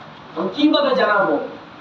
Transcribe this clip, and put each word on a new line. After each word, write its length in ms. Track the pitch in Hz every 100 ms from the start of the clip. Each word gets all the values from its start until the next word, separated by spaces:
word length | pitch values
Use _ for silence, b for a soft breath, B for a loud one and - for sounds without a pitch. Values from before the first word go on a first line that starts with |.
| - - - 156
আমি 120 | 190 -
কিভাবে 380 | 302 302 269
জানাবো? 440 | 254 214 202 185 143 - - - -